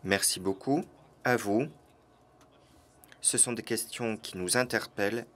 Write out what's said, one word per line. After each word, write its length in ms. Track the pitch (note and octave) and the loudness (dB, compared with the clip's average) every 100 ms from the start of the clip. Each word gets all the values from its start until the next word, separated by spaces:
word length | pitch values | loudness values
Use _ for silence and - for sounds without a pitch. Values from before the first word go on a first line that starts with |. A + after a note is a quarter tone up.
Merci 380 | F#2+ G2 - - | 2 2 2 0
beaucoup. 420 | F#2 G2 - D3 G#3 - - - | -2 -4 0 0 -2 -16 -20 -4
À 120 | B2+ A#2+ | 0 2
vous. 320 | G2+ G#2 D3+ - - _ _ _ _ _ - _ _ - _ - - - | 2 0 0 -8 -20 _ _ _ _ _ -20 _ _ -20 _ -20 -20 -4
Ce 160 | - A#2+ | -2 2
sont 160 | B2 | 2
des 100 | A#2 | 0
questions 540 | G#2+ A2+ - - A#2 A2 | -2 -4 -4 -4 -4 -4
qui 220 | - F#2+ | -8 -6
nous 180 | F2+ A#2+ | 2 2
interpellent 720 | B2 A2+ - - G2+ A#2 - | 4 0 -2 -2 0 0 -8